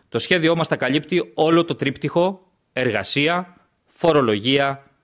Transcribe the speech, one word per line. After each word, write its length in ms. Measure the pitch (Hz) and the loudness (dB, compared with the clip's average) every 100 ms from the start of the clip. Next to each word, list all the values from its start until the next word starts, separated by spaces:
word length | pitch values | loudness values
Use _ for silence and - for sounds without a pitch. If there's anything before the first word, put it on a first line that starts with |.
| _ | _
το 100 | 117 | -6
σχέδιό 380 | - 185 160 165 | 0 0 2 0
μας 120 | 156 | -2
θα 80 | 151 | -2
καλύπτει 540 | 127 147 151 175 - | -2 -2 -2 -4 -4
όλο 300 | - 156 170 | -2 2 2
το 100 | 165 | 2
τρίπτυχο 800 | 135 135 127 147 170 185 190 _ _ _ | -4 -4 -4 -4 0 -2 -4 _ _ _
εργασία, 840 | 127 127 104 95 139 151 175 180 _ _ _ _ | -4 -2 -2 -2 -2 0 -2 -6 _ _ _ _
φορολογία, 1040 | - 170 147 120 104 120 139 139 135 _ _ | 0 2 4 2 0 0 0 0 -4 _ _